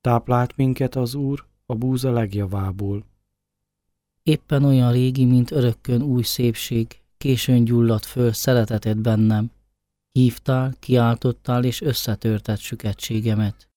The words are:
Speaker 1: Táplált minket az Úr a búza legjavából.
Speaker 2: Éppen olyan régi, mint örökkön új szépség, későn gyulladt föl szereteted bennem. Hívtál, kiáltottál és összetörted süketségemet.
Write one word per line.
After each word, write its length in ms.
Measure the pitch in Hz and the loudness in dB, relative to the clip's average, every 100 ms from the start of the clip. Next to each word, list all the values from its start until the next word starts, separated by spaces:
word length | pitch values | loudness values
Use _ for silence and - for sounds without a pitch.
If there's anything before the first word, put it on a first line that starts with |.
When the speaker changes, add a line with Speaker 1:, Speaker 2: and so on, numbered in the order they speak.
Speaker 1:
Táplált 560 | 127 117 - 123 123 - | 0 0 0 -2 -2 -2
minket 380 | 131 127 131 | -2 0 -2
az 200 | 131 120 | -2 -4
Úr 300 | 135 135 139 - _ _ | -4 -6 -6 -10 _ _
a 80 | |
búza 380 | 113 127 131 131 | -4 -2 -2 0
legjavából. 920 | 120 110 101 101 98 95 95 101 101 - _ _ _ _ _ _ _ _ _ _ _ | -2 -2 -4 -4 -4 -6 -6 -6 -6 -10 _ _ _ _ _ _ _ _ _ _ _
Speaker 2:
Éppen 420 | - 151 _ 143 | -2 -2 _ 2
olyan 280 | 139 131 123 | 4 4 4
régi, 320 | 120 127 131 | 2 0 2
mint 260 | 127 123 120 | 4 4 2
örökkön 520 | 151 123 113 - 120 | 0 0 -2 -2 -2
új 200 | 143 123 | 0 -2
szépség, 760 | 117 - 120 113 - 117 113 - _ _ | -2 0 -2 -2 -4 -4 -4 -8 _ _
későn 480 | 139 123 - 127 | -2 -2 2 4
gyulladt 400 | 117 120 117 110 | 4 4 2 0
föl 280 | - - 120 | -4 -2 -2
szereteted 680 | 110 - 127 110 110 - 107 | 0 0 2 2 -2 -2 -2
bennem. 520 | 113 110 110 107 110 _ _ _ _ _ _ | 0 2 2 2 -2 _ _ _ _ _ _
Hívtál, 600 | - 127 - - 131 131 127 | 2 2 2 -4 -2 -2 -6
kiáltottál 840 | - 123 117 117 127 120 - 123 | 0 2 2 2 -2 -4 -4 -2
és 160 | 123 117 | -2 -2
összetörted 760 | 151 120 - 107 113 107 - 104 | -4 -4 -4 -4 -2 -4 -4 -6
süketségemet. 1120 | - 117 107 98 - 110 113 107 104 - _ | -6 -8 -6 -8 -6 -4 -2 0 -2 -4 _